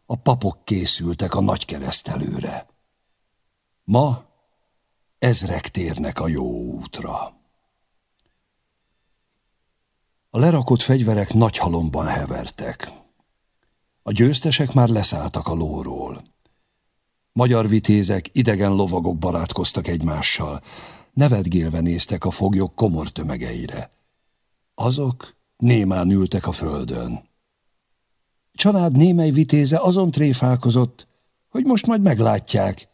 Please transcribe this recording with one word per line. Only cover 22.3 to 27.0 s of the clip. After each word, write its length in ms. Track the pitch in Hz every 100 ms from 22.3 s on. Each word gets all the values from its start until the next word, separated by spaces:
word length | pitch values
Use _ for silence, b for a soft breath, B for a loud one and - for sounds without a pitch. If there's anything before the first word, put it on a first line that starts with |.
foglyok 440 | - 98 98 95 -
komor 360 | 110 80 76
tömegeire. 800 | - 78 92 87 87 - - - _ _ _ _ _ _ _ _ -
Azok 600 | 117 135 135 127 - _ _ -
némán 520 | 120 113 95 92 90
ültek 380 | 98 92 - 87
a 40 |
földön. 800 | 87 - - 117 123